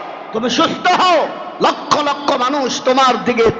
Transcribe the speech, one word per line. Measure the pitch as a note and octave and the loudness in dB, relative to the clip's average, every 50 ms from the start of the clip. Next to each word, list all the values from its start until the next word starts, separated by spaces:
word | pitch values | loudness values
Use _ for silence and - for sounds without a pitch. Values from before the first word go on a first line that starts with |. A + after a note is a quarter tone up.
| - - - - - - - | -10 -12 -12 -12 -12 -8 -6
তুমি | A3 A#3 A#3+ | -4 -2 -2
সুস্থ | B3 C#4 E4 - - - - F#4 | 0 2 0 0 0 0 0 2
হও, | F4+ - - F4+ F4 D4 G#3+ - - - - - - - | 2 4 4 4 4 2 2 0 -4 -8 -12 -12 -4 0
লক্ষ | - C#4 B3+ - - - - D4 | 0 0 0 0 -2 -2 -2 0
লক্ষ | D4 C#4+ C#4 - - C4+ - | 0 -2 -4 -4 -2 -2 -2
মানুষ | B3+ B3 C4 D4 D4 C4 A#3 - - - | 0 0 -2 -2 -2 -2 -2 -4 -2 0
তোমার | B3+ B3 C4+ C4+ B3+ B3 G#3 F3+ | 0 2 4 4 4 4 2 0
দিকে | A#3+ A#3+ A3 A3+ A3 - - | 0 2 2 2 2 2 2